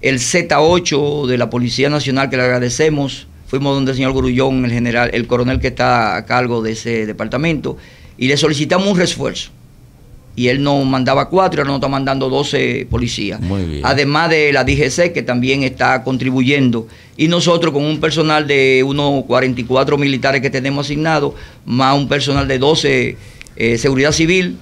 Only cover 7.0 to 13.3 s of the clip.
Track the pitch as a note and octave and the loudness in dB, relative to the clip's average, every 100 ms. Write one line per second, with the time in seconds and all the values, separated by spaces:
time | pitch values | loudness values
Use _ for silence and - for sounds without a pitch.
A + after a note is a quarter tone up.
7 | G#2+ G2 A2 B2 E3 D#3+ D2+ - - - | -4 -6 -6 -2 -2 -2 -6 -10 -16 -20
8 | - - B2+ C#3+ D3+ C#3+ C#3+ F3+ G3 F#3 | -20 -4 0 2 0 0 0 2 2 2
9 | F3 - C#3 - - - - - - - | 0 -2 -6 -6 -14 -18 -20 -20 -20 -20
10 | - - - - B2 C#3 C#3+ C#3+ C3+ C3 | -20 -20 -16 -2 0 2 2 2 2 0
11 | C3 C3+ - F3+ F#3 D#3+ C#3+ C#3 C3+ C3+ | 2 0 2 2 2 0 -2 -2 -2 -2
12 | C3+ C3+ C3 C3 D3 C#3 B2+ A#2+ A#2+ A#2 | -2 -2 0 -2 0 0 0 -2 -4 -2
13 | A#2+ A2+ G2+ | -2 -4 -6